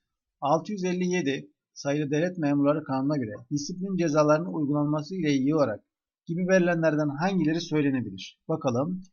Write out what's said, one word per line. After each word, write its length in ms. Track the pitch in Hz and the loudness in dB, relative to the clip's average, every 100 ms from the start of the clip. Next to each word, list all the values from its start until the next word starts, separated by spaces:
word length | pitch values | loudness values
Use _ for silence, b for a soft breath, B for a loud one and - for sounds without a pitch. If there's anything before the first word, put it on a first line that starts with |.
| _ _ _ - | _ _ _ -6
Altı 300 | 139 156 156 | 0 0 0
yüz 120 | 208 | -4
elli 240 | 180 180 180 | -2 0 0
yedi 440 | 180 139 143 - _ _ | 0 0 -4 -8 _ _
sayılı 380 | - 143 147 147 | -8 -4 -2 0
Devlet 260 | 147 180 180 | 0 0 -2
Memurları 460 | 143 143 143 156 | 0 2 2 2
Kanunu'na 340 | 151 135 139 151 | -2 -2 0 -2
göre 140 | 110 107 - | -4 -8 -6
disiplin 460 | 147 - 180 196 180 | -6 -6 -8 -4 0
cezalarının 560 | 170 147 151 156 185 | 2 4 4 4 0
uygulanması 640 | 165 143 147 147 151 151 190 | -4 -2 0 0 -2 -4 -4
ile 180 | 151 | 0
ilgili 220 | 139 135 156 | 2 2 2
olarak 280 | 127 104 _ _ _ _ - | 0 -2 _ _ _ _ -8
gibi 220 | 170 180 | -4 4
verilenlerden 600 | 190 175 170 160 151 151 | 4 4 2 2 2 0
hangileri 520 | 143 185 190 151 165 | 0 0 2 0 0
söylenebilir? 760 | - 151 139 131 107 95 - _ - | 0 0 2 0 -4 -10 -14 _ -6
Bakalım. 560 | 160 143 120 165 185 - | -2 0 0 -2 -4 -10